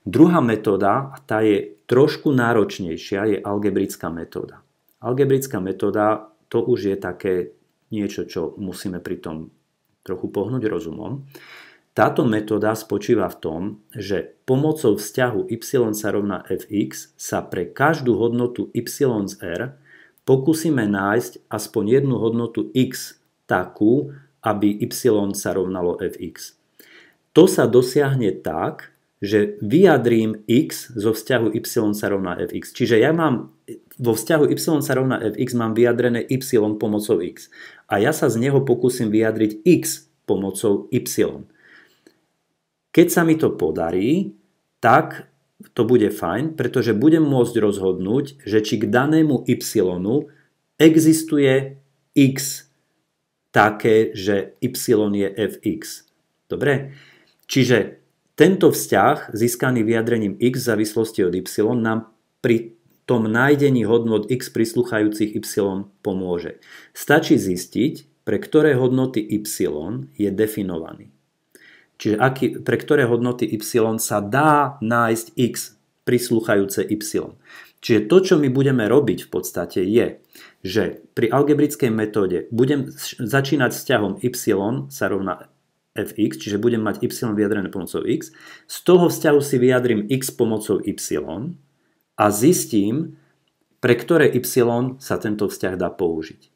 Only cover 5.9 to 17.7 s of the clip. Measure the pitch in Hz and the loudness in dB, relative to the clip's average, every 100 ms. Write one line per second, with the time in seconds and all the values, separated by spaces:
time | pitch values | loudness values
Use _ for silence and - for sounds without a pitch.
5.9 | 104 104 107 - _ _ 120 117 113 101 | 0 0 -2 -6 _ _ -4 0 -2 -2
6.9 | 95 92 - 98 92 87 _ _ _ _ | -4 -8 -6 -4 -4 -4 _ _ _ _
7.9 | 107 98 - 85 95 82 - 95 87 101 | -6 -6 -6 -8 -6 -8 -8 -10 -8 -8
8.9 | 90 - 87 87 78 80 _ _ _ _ | -8 -8 -10 -10 -12 -14 _ _ _ _
9.9 | _ - 92 110 104 101 127 110 85 82 | _ -10 -8 -6 -4 -4 -4 -4 -4 -8
10.9 | 80 90 135 - - - - - _ _ | -12 -10 -12 -14 -20 -20 -20 -20 _ _
11.9 | - 107 - 131 107 107 104 107 107 - | 0 2 2 0 -2 -2 0 0 -2 -4
12.9 | 104 - 113 90 - 82 80 98 107 _ | -6 0 0 0 -6 -8 -6 -8 -10 _
13.9 | 117 98 92 - _ - 131 156 151 117 | -14 -6 -6 -6 _ -2 0 0 2 2
14.9 | 104 - - 123 101 92 113 - 131 113 | 0 -2 -2 -2 -2 -6 -8 -4 -2 0
15.9 | 104 104 101 101 90 - 95 - 101 - | -2 -2 -2 -4 -6 -6 -8 -4 -4 -4
16.9 | - - _ - 101 - 92 87 | -8 -18 _ -6 -6 -4 -8 -8